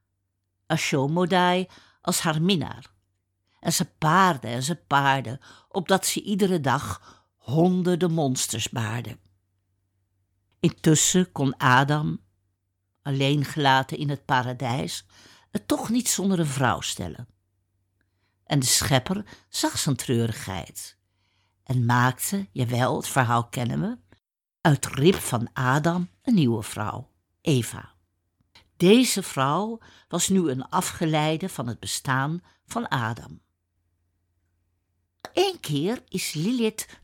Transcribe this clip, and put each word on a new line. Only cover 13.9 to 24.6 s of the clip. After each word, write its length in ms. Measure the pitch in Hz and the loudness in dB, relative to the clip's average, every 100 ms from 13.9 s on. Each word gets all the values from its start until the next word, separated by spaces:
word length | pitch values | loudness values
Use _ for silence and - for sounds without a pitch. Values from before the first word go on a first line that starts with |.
| 139 | -6
in 120 | 147 | -6
het 160 | 143 - | -6 0
paradijs, 800 | 131 123 123 131 131 170 - - - - - _ | 0 0 -6 -4 -4 -4 -8 -14 -20 -20 -20 _
het 180 | - - | -10 -2
toch 220 | 285 247 | -4 0
niet 200 | 240 240 | -2 0
zonder 300 | - 196 185 | -2 0 2
een 60 | 151 | 0
vrouw 360 | 131 123 78 | 0 0 0
stellen. 460 | - - 85 76 120 _ _ _ _ _ _ _ _ _ _ _ - | -4 -8 -8 -10 -16 _ _ _ _ _ _ _ _ _ _ _ -2
En 140 | 147 | 0
de 60 | 123 | 2
schepper 600 | - - 131 - 190 - - _ | 2 4 2 0 -6 -6 -18 _
zag 280 | - 311 - | -4 -4 -2
zijn 180 | 156 127 | -2 -2
treurigheid 1040 | - 117 113 - - 92 - - - _ _ _ _ _ _ _ - | 0 0 0 -4 -8 -10 -10 -14 -18 _ _ _ _ _ _ _ -4
en 140 | 127 117 | 0 2
maakte, 600 | 123 127 127 - 196 196 | 4 2 0 -4 -6 -6
jawel, 440 | - 120 120 123 143 | -4 -2 0 0 0
het 100 | - | -2
verhaal 400 | 139 117 120 113 | 0 2 2 0
kennen 340 | 131 120 143 | -4 -4 -2
we, 160 | 190 247 _ _ _ _ _ _ | -4 -6 _ _ _ _ _ _